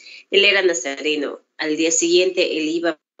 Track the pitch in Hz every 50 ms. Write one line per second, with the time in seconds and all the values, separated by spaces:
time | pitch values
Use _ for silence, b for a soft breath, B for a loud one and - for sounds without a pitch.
0 | B B B B B B - 202 196 202 196 196 185 185 165 147 - 139 139 139
1 | - 151 151 147 139 117 - - _ _ _ - 151 156 156 151 165 160 160 -
2 | 170 170 175 180 180 185 180 185 175 - - 156 156 151 160 170 170 170 160 _
3 | _ _ _ _